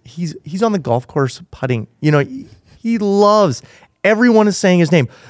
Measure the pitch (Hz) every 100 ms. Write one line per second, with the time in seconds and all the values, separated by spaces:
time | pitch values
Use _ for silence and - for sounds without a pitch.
0 | - 165 165 - 147 185 226 202 131 120
1 | - 151 135 - - - 131 117 107 -
2 | 151 147 143 262 - - _ _ 226 233
3 | 202 202 208 214 185 120 - - _ _
4 | 196 214 240 220 208 185 190 180 156 170
5 | 123 -